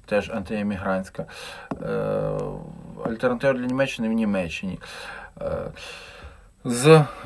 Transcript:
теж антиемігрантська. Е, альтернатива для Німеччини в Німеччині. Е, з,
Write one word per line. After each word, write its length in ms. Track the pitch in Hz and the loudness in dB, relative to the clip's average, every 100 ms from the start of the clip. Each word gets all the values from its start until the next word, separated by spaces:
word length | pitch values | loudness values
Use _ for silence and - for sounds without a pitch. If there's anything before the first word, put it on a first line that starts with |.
| - | 0
теж 240 | 104 95 | 0 0
антиемігрантська. 960 | 110 95 110 104 98 98 95 95 - 82 - - - - - | -6 -4 -2 -2 -2 -2 -2 -4 -10 -12 -12 -14 -14 -10 -8
Е, 480 | - 53 52 52 - 50 98 - 104 - - - | -4 -2 0 0 0 -2 -4 -8 -12 -16 -16 -8
альтернатива 480 | 120 113 127 120 135 | -6 0 0 2 2
для 140 | 127 123 | 2 0
Німеччини 420 | 127 135 - 113 | 0 0 0 0
в 40 | |
Німеччині. 640 | 113 107 98 85 - 95 85 - - - - - - | 2 2 0 -2 -4 -6 -8 -10 -14 -14 -14 -14 -8
Е, 60 | - - - - - - - - - - - _ | -6 -4 -6 -10 -14 -16 -16 -18 -18 -20 -20 _
з, 400 | 135 120 143 160 151 - | -4 4 10 10 10 0